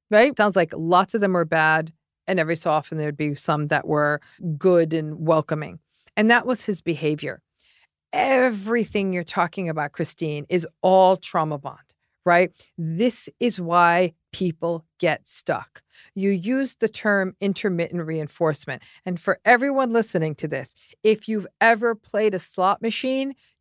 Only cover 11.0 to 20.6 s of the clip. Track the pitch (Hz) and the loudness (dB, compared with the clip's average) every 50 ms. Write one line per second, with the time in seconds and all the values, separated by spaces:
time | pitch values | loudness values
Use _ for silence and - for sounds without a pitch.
11 | 190 185 190 185 - - - 175 156 156 151 143 - 135 - - _ _ _ _ | 6 6 4 2 -2 -6 -2 -2 -2 -2 -4 -8 -10 -12 -16 -16 _ _ _ _
12 | _ _ _ _ - 180 170 175 185 170 _ _ - _ _ - 165 160 160 170 | _ _ _ _ 2 4 4 4 4 2 _ _ -20 _ _ -8 -6 -6 -2 0
13 | 233 247 - - - - - - 240 240 190 185 175 165 170 175 175 170 170 175 | 0 0 0 -2 -6 -8 -6 -4 -2 -2 -2 -4 -4 0 4 4 6 6 6 4
14 | 185 170 - _ _ _ - - 185 175 160 - 165 170 170 160 - _ _ - | 2 0 -2 _ _ _ -8 -4 -4 -4 -4 -4 -4 -6 -6 -6 -8 _ _ -2
15 | - 165 147 - - - - - - - 143 98 - _ _ - _ _ _ _ | 0 0 0 -2 -6 -10 -10 -10 -4 -4 -4 -4 -4 _ _ -20 _ _ _ _
16 | - _ - 196 190 202 202 180 165 220 254 269 269 247 - - 226 214 - - | -20 _ -8 -4 -2 -2 -2 -2 -2 -4 -2 -2 -4 -6 -4 -4 -4 -4 -4 -2
17 | - 214 202 196 190 190 - - 202 202 185 - - 190 180 170 170 - 170 175 | -2 0 0 0 0 -2 -6 -4 -4 -4 -4 -2 -2 -4 -2 -2 -4 -4 -6 -8
18 | 160 156 160 160 151 151 - - 170 156 151 - - 143 131 - _ - _ _ | -6 -6 -6 -6 -6 -8 -4 -2 0 0 0 -2 -6 -10 -12 -12 _ -20 _ _
19 | - 185 180 165 - 202 180 - - 208 247 233 262 285 277 269 262 240 226 233 | -8 -8 -8 -6 -2 -2 -4 0 4 4 4 4 4 0 0 0 0 2 2 0
20 | 220 - - 170 160 156 147 - - 151 151 135 | 0 0 -2 -2 -2 -2 -4 -6 -8 -8 -6 -8